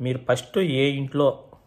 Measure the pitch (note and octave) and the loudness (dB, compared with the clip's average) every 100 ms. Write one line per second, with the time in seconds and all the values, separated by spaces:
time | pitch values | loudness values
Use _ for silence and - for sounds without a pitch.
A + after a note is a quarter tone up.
0 | B2 B2 - B2+ - G3+ F3+ C3 C#3 C#3 | -4 -4 -2 -2 0 -2 0 2 0 0
1 | C3+ C#3+ C#3 - - - | -4 2 2 2 -10 -20